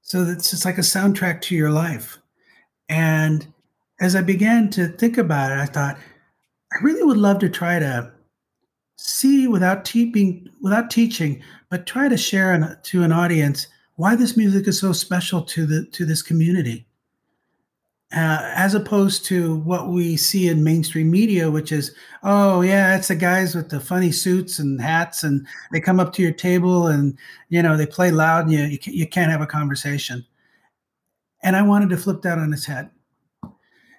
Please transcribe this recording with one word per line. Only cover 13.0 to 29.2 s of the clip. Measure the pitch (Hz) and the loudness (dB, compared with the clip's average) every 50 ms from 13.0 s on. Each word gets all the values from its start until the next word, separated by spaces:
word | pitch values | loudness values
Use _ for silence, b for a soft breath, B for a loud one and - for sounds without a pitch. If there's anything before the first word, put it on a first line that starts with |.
| 170 | 2
an | 165 | 2
audience | 160 170 175 170 170 160 147 143 135 - - b b b b b b | 2 2 2 2 2 2 2 0 -2 -4 -8 b b b b b b
why | - 165 202 240 | -2 2 2 4
this | 233 247 - - | 4 2 2 2
music | 220 220 196 196 196 196 | 2 2 2 2 2 0
is | 202 185 - | 0 -2 0
so | 196 190 175 | 0 -2 -2
special | - - - 180 175 175 - 185 175 | -2 -4 -4 -4 -4 -2 -2 -4 -4
to | 165 - - 165 160 | -4 -4 -4 -4 -2
the, | 147 156 156 156 | -2 -2 -2 -4
to | - - - 175 | -8 -8 -6 -4
this | 156 160 151 | -2 -2 -4
community." | - - 165 160 160 165 180 185 147 120 113 117 - _ _ _ _ _ _ _ _ _ _ _ _ _ _ _ _ _ _ _ _ _ _ _ _ _ - | -2 -2 0 2 2 2 2 0 -2 -4 -6 -10 -14 _ _ _ _ _ _ _ _ _ _ _ _ _ _ _ _ _ _ _ _ _ _ _ _ _ -4
Uh, | 165 165 160 156 151 - 117 - | -2 0 0 0 -2 -4 -6 -2
as | - 185 196 196 | 0 0 2 0
opposed | 208 208 - 208 202 196 196 190 - - | 0 -2 0 0 2 2 2 0 -4 -4
to | - 185 180 170 160 160 | -2 -2 -2 0 -2 -4
what | 156 156 165 180 180 175 185 | -4 -4 -4 -4 -4 -4 -4
we | 175 180 175 170 165 | -2 -2 0 0 -2
see | 151 - - - 196 185 | -2 -2 0 0 0 2
in | 175 165 156 151 | 2 2 2 2
mainstream | 156 160 165 156 - - 160 160 160 | 2 2 2 0 -2 -2 0 0 2
media, | 170 190 226 220 202 180 165 160 | 4 4 2 2 2 2 2 0
which | 151 156 151 - 156 | -2 -2 -4 -4 -4
is, | 147 139 - B B B B B B - | -4 -4 -6 B B B B B B 0
"Oh | 196 202 202 202 196 190 180 | 2 4 4 4 4 4 4
yeah, | 180 185 196 196 196 185 190 | 4 4 4 4 4 4 2
it's | 190 190 - | 2 0 -2
the | 190 | -2
guys | 160 180 175 180 190 190 170 165 | 0 0 2 2 2 0 0 -2
with | 170 156 - | -6 -6 -6
the | 151 139 | -8 -8
funny | - - 180 180 185 170 - | -6 -4 -2 0 0 0 0
suits | - - 185 180 185 185 185 - - | 0 0 0 0 0 -2 -4 -6 -4
and | 147 139 135 131 | -4 -4 -4 -4
hats, | 117 151 160 165 170 170 - - - | -2 -2 0 -2 -2 -2 -6 -6 -2
and | 151 139 139 139 B B B B B 165 | -2 -2 -2 -4 B B B B B -6
they | 160 | -2
come | 160 190 185 185 | 0 2 2 2
up | 180 - - | 2 0 0
to | - | 0
your | 185 165 | 0 0
table | 160 - - 180 180 180 175 180 180 180 170 | 0 -2 -2 0 0 2 2 2 2 2 2
and, | 165 151 143 143 143 131 B B B B B B B | 2 2 2 0 -2 -2 B B B B B B B
you | 165 170 | 0 2
know, | 170 165 156 | 2 2 2
they | 156 151 | 2 0
play | 147 - - 180 180 | -4 -2 0 2 2
loud, | 160 156 156 160 160 165 165 | 4 4 4 4 2 2 2
and | 160 156 | 2 0
you, | 151 | 0
you | 147 147 147 135 | 0 -2 -4 -8
ca-, | - - - | -10 -8 -4
you | - 160 | -4 -6
can't | 156 - 185 | -4 -2 0